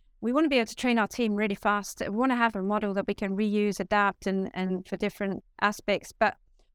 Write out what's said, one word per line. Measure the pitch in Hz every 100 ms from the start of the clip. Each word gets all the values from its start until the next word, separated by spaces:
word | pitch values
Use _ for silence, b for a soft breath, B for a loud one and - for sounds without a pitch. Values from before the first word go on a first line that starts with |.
| _ -
we | 220
wanna | 262 311
be | 262
able | 226
to | -
train | 254 233
our | 214
team | - 233 208
really | 214 196
fast. | 214 208 196 -
We | -
wanna | 208 262 240
have | 233 208
a |
model | 190 208 208
that | 196 196
we |
can | 208 196 190
reuse, | 214 208 208 190
adapt, | 185 208 202 - 202
and, | 190 190
and | - 185 185 185
for | 190
different | 208 - 196 185 - -
aspects. | 208 - - 196 -
But | - 214 - _ _ _